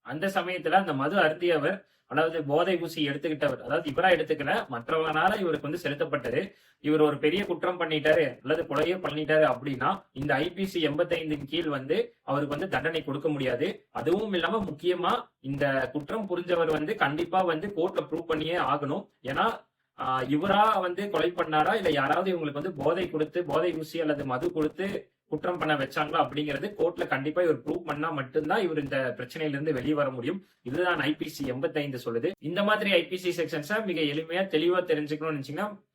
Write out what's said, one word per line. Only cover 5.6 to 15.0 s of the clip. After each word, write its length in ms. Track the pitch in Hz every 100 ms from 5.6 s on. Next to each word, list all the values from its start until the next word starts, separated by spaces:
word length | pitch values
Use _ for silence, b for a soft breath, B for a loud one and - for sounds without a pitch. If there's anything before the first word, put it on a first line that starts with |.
| 143
வந்து 80 | 175
செலுத்தப்பட்டது. 720 | 151 143 - 143 120 135 190 b b b
இவர் 200 | 147 156
ஒரு 180 | 151 147
பெரிய 280 | 151 180 202
குற்றம் 340 | 165 180 180
பண்ணிட்டாரு 580 | 160 156 147 160 143 -
அல்லது 240 | 127 156 160
கொலையே 280 | 139 160
பண்ணிட்டாரு 640 | 185 151 147 151 156 151 120
அப்படின்னா, 460 | 143 127 185 190 -
இந்த 220 | 131 147
ஐ 180 | 135 170
பி 140 | 185 190
சி 220 | 175 151
எண்பத்தைந்தின் 560 | 151 170 165 160 147
கீழ் 220 | 143 160 160
வந்து 500 | 139 135 185 240 _
அவருக்கு 340 | - 143 143 147
வந்து 120 | 190
தண்டனை 360 | 165 156 160
கொடுக்க 240 | 147 139 156
முடியாது. 600 | 147 131 120 156 - _
அதுவும் 420 | - 151 190 214
இல்லாம, 320 | 185 170 214
முக்கியமா 680 | 190 147 175 180